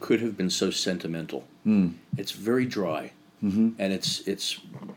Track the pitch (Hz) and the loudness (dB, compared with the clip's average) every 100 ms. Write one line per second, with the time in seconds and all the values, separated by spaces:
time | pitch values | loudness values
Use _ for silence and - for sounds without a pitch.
0 | - 117 117 101 92 - 95 - - 90 | 2 2 2 -2 -2 0 0 0 -2 -2
1 | 87 82 80 67 - - 107 107 87 85 | -4 -6 -6 -10 -12 -4 4 6 4 0
2 | - - 98 - 101 127 127 110 87 78 | -6 -6 -6 -6 0 2 2 0 -2 -2
3 | 64 - _ - 104 98 113 113 98 95 | -6 -14 _ -4 0 4 4 2 0 0
4 | - - - - - - - - - | -2 -4 -4 -4 -4 -6 -10 -14 -14